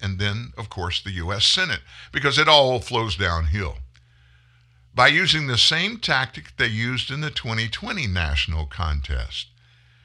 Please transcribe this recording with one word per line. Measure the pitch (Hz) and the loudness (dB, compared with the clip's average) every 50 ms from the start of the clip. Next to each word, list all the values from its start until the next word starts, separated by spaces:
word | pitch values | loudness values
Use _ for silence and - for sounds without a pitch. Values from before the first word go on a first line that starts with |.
and | - 98 95 92 | -6 -4 -2 -2
then, | 104 101 101 113 120 - - - | -2 -2 -2 -4 -6 -10 -12 -12
of | 110 107 | -12 -10
course, | - 95 87 90 90 - | -8 -6 -4 -4 -4 -4
the | - 101 | -6 -6
U | 95 90 82 87 101 | -8 -6 -4 -4 -2
S | 107 - | 2 2
Senate? | - - 190 185 165 110 - - - - - - - | 2 2 2 0 0 -2 -4 -6 -12 -20 -20 -20 -8
Because | - 139 135 143 127 143 | -6 0 0 2 4 4
it | 156 156 | 6 8
all | 156 147 135 127 127 120 | 8 8 8 6 4 0
flows | - - 123 117 113 107 85 87 | -2 0 0 0 0 0 0 0
downhill. | 98 90 85 82 80 76 85 104 95 76 - - - - _ - _ _ _ _ _ _ _ _ _ _ _ _ _ _ _ _ _ _ - | 0 0 2 2 2 0 0 0 -2 -4 -8 -10 -14 -18 _ -20 _ _ _ _ _ _ _ _ _ _ _ _ _ _ _ _ _ _ 0
By | 120 123 139 | 4 4 6
using | 147 165 190 147 - 156 147 135 | 6 4 2 2 2 0 0 0
the | 120 110 | 2 2
same | - - 160 160 180 208 240 214 | 4 4 2 2 -2 -2 -4 -6
tactic | - - 151 131 131 131 - 156 147 - - | -2 0 0 0 0 -2 -8 -16 -18 -16 -2
they | - 127 117 | -2 0 0
used | 110 107 117 120 127 120 - - | 0 0 -2 -2 -2 -4 -4 -4
in | 131 147 | -6 -6
the | 156 151 | -6 -6
twenty | - - - 120 113 110 113 110 | -6 -6 -4 -4 -2 -2 -2 -4
twenty | - - 196 240 233 190 139 104 | -6 -8 -8 -6 -6 -4 -2 -2
national | 90 90 82 76 71 69 - - 82 80 76 | 0 0 0 0 0 0 -2 -2 -2 -4 -4
contest. | 69 - - 90 78 73 71 67 - 69 62 57 - - - - - _ _ _ _ _ _ _ _ _ _ _ | -6 -6 -6 -4 -2 -2 -4 -4 -4 -4 -6 -6 -6 -10 -12 -12 -14 _ _ _ _ _ _ _ _ _ _ _